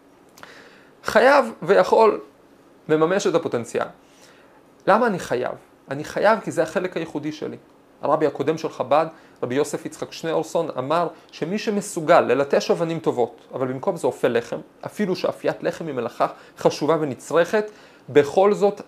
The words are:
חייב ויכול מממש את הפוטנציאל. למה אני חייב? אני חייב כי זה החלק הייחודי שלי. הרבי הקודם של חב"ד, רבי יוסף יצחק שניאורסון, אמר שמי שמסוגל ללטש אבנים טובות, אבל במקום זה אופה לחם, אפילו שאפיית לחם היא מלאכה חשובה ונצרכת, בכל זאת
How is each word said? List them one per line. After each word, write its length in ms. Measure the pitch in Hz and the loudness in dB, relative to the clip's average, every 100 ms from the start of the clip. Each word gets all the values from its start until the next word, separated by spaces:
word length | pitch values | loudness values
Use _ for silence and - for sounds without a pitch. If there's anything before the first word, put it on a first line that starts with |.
| _ _ _ - - - - - - _ | _ _ _ -20 -20 -20 -20 -20 -20 _
חייב 480 | - 220 247 285 233 - | 0 4 6 6 2 -2
ויכול 580 | 160 190 185 220 220 - - _ _ _ _ _ - | 2 4 4 4 4 2 -6 _ _ _ _ _ -2
מממש 380 | 156 160 185 196 | 2 2 2 0
את 80 | 160 | 0
הפוטנציאל. 520 | 151 120 113 - - - _ _ - - _ _ _ _ - | -2 -6 -4 -6 -6 -10 _ _ -20 -20 _ _ _ _ 2
למה 200 | 208 240 | 2 2
אני 120 | 180 | -2
חייב? 360 | - 123 120 - - _ - | -4 -4 -4 -8 -16 _ -10
אני 120 | 135 | -10
חייב 360 | 147 - 196 220 | -8 0 2 2
כי 120 | - | 0
זה 120 | 143 | -2
החלק 340 | 156 202 180 180 | -2 -2 -4 -6
הייחודי 340 | 160 147 147 | -8 -8 -8
שלי. 260 | 151 131 120 - _ _ _ | -8 -10 -12 -18 _ _ _
הרבי 260 | 135 156 151 | 0 2 2
הקודם 300 | - 143 156 | 0 -2 -2
של 120 | 156 | -4
חב"ד, 360 | - 123 143 160 - - _ | -6 0 2 2 -6 -20 _
רבי 120 | - 151 | -4 -2
יוסף 300 | 226 - 151 | -2 -4 -10
יצחק 260 | - - | -12 -12
שניאורסון, 560 | - 165 160 160 175 156 127 | -10 -4 -4 -2 -4 -4 -4
אמר 300 | 131 165 170 - - | -2 -2 -2 -6 -20
שמי 260 | - 151 208 | -10 -6 -4
שמסוגל 640 | - 202 - - 151 165 | -2 -4 -4 -4 4 4
ללטש 500 | 113 127 139 208 - | 6 2 2 2 2
אבנים 280 | 180 165 165 | 0 -2 -2
טובות, 420 | 156 120 113 - - | -2 0 -2 -4 -12
אבל 140 | 143 131 | -6 -4
במקום 300 | 131 202 170 | -4 -4 -2
זה 100 | 131 | -4
אופה 200 | - 139 | 0 0
לחם, 320 | 117 - 156 - _ - | 0 -2 -8 -12 _ -10
אפילו 300 | - 202 180 | -4 -2 -2
שאפיית 480 | - - 156 160 | -4 -2 -4 -4
לחם 240 | 160 170 165 | -6 -6 -6
היא 80 | 127 | -6
מלאכה 320 | 117 - 139 - - - | -6 -2 -2 -4 -20 -2
חשובה 400 | 165 - 147 160 | 0 2 2 2
ונצרכת, 720 | 151 117 - 151 170 220 214 - - - - | 0 -6 0 0 2 0 -2 -8 -20 -20 2
בכל 440 | 143 143 - 202 | 4 4 4 4
זאת 280 | 185 202 202 | 4 0 0